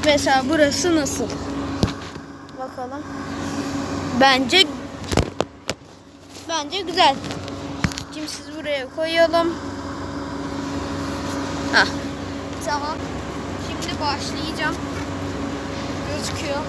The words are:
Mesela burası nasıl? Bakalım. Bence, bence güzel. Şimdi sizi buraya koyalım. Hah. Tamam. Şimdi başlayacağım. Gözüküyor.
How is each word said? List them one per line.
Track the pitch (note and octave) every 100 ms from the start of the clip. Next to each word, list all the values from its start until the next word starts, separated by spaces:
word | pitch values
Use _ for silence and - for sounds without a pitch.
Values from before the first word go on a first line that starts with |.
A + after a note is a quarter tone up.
Mesela | D4+ C#4+ D4+ C4+ C4
burası | D#4 D4 - F4+ D#4+
nasıl? | C4+ - A#3+ - - C#4 C#4 - - - - - - - - -
Bakalım. | C4 - B3+ C#4 D4+ - - - - - - - - - - B3
Bence, | C4+ C4 B3+ F4+ D#4 C4 - - - - - - - - - - - - - - - - -
bence | E4 D4 F4+
güzel. | F4+ F4+ D#4+ C4+ - - - - - - - - C#4
Şimdi | C#4+ D4+
sizi | - C#4+ D4+
buraya | D4 C#4+ C4 D#4
koyalım. | D#4+ E4 E4 E4 E4+ E4 - - - - - - - - - - - - - - - - - - - - -
Hah. | A#3+ G3+ - - - - - - - -
Tamam. | D4 D4 D#4+ - - - - - - -
Şimdi | - - F4
başlayacağım. | D4+ C#4 - C#4+ D4+ D#4 D#4 D#4+ C#4+ C#4 - - - - - - - - - - -
Gözüküyor. | - - - D4+ C#4+